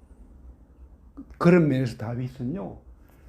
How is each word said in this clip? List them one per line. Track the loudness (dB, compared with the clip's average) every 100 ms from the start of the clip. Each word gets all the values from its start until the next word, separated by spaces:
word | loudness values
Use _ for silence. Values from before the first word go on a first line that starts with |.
| -20 -20 -20 -20 -20 -20 -20 -20 -20 -20 -20 -20 -20 2
그런 | 6 6 6
면에서 | 2 -2 -4
다윗은요, | -8 -6 -8 -8 -8 -8 -10 -14 -20 -20 -20 -20